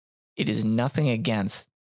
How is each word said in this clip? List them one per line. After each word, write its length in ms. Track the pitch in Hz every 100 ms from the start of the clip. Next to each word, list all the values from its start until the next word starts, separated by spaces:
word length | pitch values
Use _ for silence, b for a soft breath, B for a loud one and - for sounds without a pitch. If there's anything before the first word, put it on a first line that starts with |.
| _ _ _ -
It 120 | -
is 160 | 113
nothing 440 | 110 113 131 - 147
against 600 | 113 117 110 98 - - _